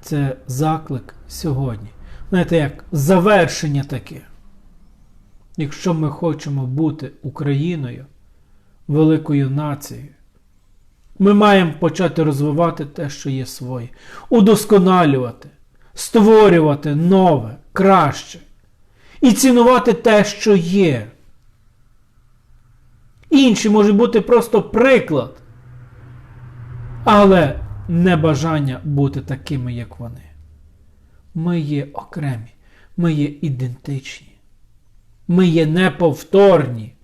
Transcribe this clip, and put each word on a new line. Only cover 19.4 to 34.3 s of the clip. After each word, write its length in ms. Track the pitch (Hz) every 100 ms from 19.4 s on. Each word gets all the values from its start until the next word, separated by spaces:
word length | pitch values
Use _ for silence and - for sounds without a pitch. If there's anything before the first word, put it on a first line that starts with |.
| 269 240 240 247 240
те, 320 | 214 226 208
що 320 | 202 - 220 196
є. 500 | 165 196 180 127 107 _ _ _ _ _ _ _ _ _ _ _ _ _ _ _ _ _ _ _ _ _ _
Інші 400 | 269 262 202 220
можуть 260 | 214 208 202
бути 240 | 233 233
просто 420 | 190 240 233 214
приклад, 800 | - 214 254 247 - 147 120 - - - - - - - - - - - - - - - - -
але 600 | - 208 202 190 143 - - - -
небажання 920 | 170 185 170 160 143 165 156 139 131
бути 360 | 156 143 139 139
такими, 540 | - 139 - 139 123
як 260 | 120 117 -
вони. 220 | 120 120 - - - - - _ _ _ _ _ _
Ми 260 | 165 170 175
є 280 | 147 147 139
окремі, 600 | - - - 143 117 113 _ _ _ _ -
ми 160 | 170
є 200 | 151 143 147
ідентичні, 920 | 165 127 127 123 - 139 - - -